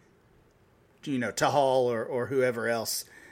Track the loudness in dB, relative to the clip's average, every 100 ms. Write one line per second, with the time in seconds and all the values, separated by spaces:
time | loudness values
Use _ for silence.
0 | _ _ _ _ _ _ _ _ _ _
1 | -6 -4 -4 0 2 4 4 4 2 0
2 | -2 -4 -2 0 0 0 -2 -2 -2 -6
3 | -10 -18 -20